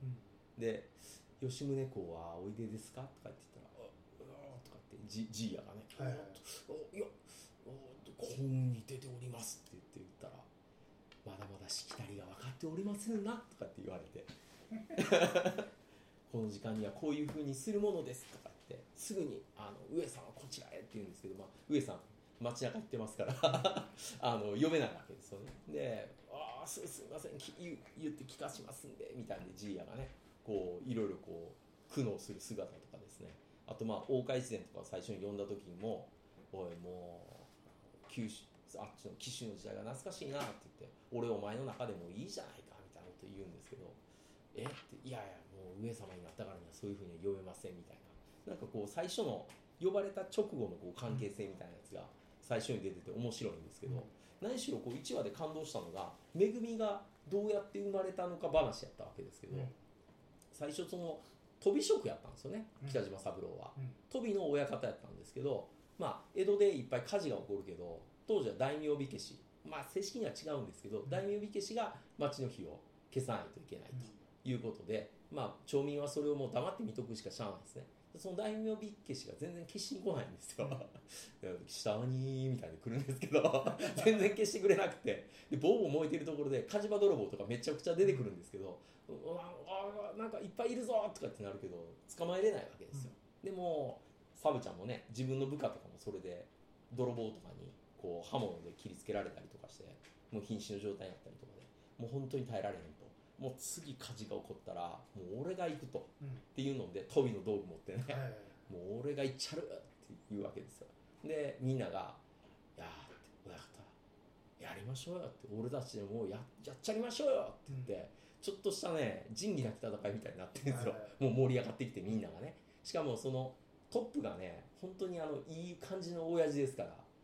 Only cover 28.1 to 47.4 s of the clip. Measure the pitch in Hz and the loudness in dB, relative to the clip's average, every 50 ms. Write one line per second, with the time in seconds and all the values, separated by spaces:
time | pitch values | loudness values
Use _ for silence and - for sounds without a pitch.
28.1 | 151 - 135 131 - - 143 147 - - - - 127 - - - - - - - | -4 -6 -8 -10 -8 -6 -6 -6 -6 -6 -10 -12 -12 -12 -12 -12 -10 -10 -10 -8
29.1 | - 127 110 110 98 92 90 92 92 95 104 101 95 - - - - 127 135 131 | -8 -6 -4 -4 -4 -4 -6 -10 -10 -8 -6 -4 -4 -4 -6 -6 -6 -6 -6 -6
30.1 | - - - - - - - 110 104 95 92 90 87 90 - 127 117 113 107 95 | -8 -12 -20 -20 -20 -10 -2 0 2 2 2 0 -2 -4 -2 0 2 2 2 2
31.1 | 90 - - 82 82 82 82 - - - - - - - - - - 147 123 110 | 0 -2 -6 -8 -8 -8 -8 -10 -12 -16 -20 -20 -20 -20 -16 -4 0 0 2 2
32.1 | 95 - - - 98 - - - 110 101 90 - - - - - - - 101 - | 0 -2 -4 -8 -8 -8 -8 -6 -4 -4 -4 -4 -6 -12 -16 -16 -16 -16 -16 -16
33.1 | - - 90 85 - - - - - - - - - - 113 113 107 95 - - | -16 -14 -14 -14 -14 -16 -20 -20 -20 -14 -10 -8 -4 -2 0 0 0 0 2 4
34.1 | 135 127 120 - 131 127 127 - 113 92 87 - - 92 92 - - 92 - - | 4 4 4 4 2 2 2 0 -2 -4 -4 -6 -10 -12 -8 -6 -6 -4 -4 -4
35.1 | 104 90 98 101 101 101 101 101 101 101 - 90 87 90 107 113 104 - - - | -4 -2 -2 -2 -2 -2 -2 -2 -4 -6 -8 -10 -8 -4 -2 -2 -2 -2 -6 -10
36.1 | - - - - - - - - - 95 90 87 85 87 87 90 90 90 87 87 | -18 -20 -20 -20 -20 -20 -16 -10 -6 -6 -4 -4 -6 -8 -8 -8 -8 -8 -8 -10
37.1 | 87 85 - - - - - - - - - - - - - - - - - - | -12 -12 -14 -16 -16 -18 -18 -20 -20 -20 -20 -20 -20 -20 -20 -20 -20 -20 -18 -8
38.1 | - 123 113 104 - - - - - - - - - - 104 101 - - - 98 | -4 -4 -4 -4 -4 -8 -14 -18 -20 -20 -18 -14 -12 -10 -10 -10 -12 -12 -12 -12
39.1 | - - - 127 - - - - - - - 107 104 104 104 117 139 135 - 190 | -10 -8 -8 -6 -6 -4 -4 -6 -6 -6 -8 -8 -6 -6 -6 -6 -6 -6 -6 -6
40.1 | - - 156 139 135 143 - - - - - - - - - - - - - - | -6 -6 -4 -2 -2 -2 -2 -4 -6 -8 -14 -18 -16 -16 -16 -16 -16 -18 -10 -4
41.1 | 123 117 120 117 110 101 101 104 110 123 135 127 - - 123 113 98 87 87 85 | -2 0 2 2 2 2 0 0 -2 -2 -2 -4 -4 -2 -4 -4 -4 -6 -8 -8
42.1 | 92 110 156 - - - - - - - - - - - 98 - - 92 92 92 | -8 -6 -6 -6 -6 -8 -8 -10 -12 -16 -18 -18 -18 -18 -18 -18 -18 -18 -16 -18
43.1 | - - 95 101 98 98 95 90 82 - - - - - 90 87 - - - - | -16 -14 -14 -12 -10 -10 -10 -10 -12 -14 -14 -14 -14 -12 -12 -14 -16 -18 -20 -20
44.1 | - - - - - - - - - - 117 135 - - - - - - - 127 | -20 -20 -20 -20 -20 -20 -20 -14 -8 -6 -4 -4 -6 -8 -12 -14 -14 -12 -10 -8
45.1 | 127 110 101 98 90 87 85 - 95 95 92 90 92 101 110 117 110 104 107 92 | -6 -6 -6 -8 -12 -14 -18 -18 -16 -14 -12 -10 -8 -6 -4 -4 -4 -6 -8 -10
46.1 | 90 90 87 80 - - 104 95 95 90 85 82 - - - 101 101 98 98 87 | -12 -12 -12 -12 -8 -8 -8 -8 -8 -12 -14 -16 -12 -8 -6 -6 -4 -6 -8 -10
47.1 | 85 82 92 101 98 95 | -8 -4 0 0 0 0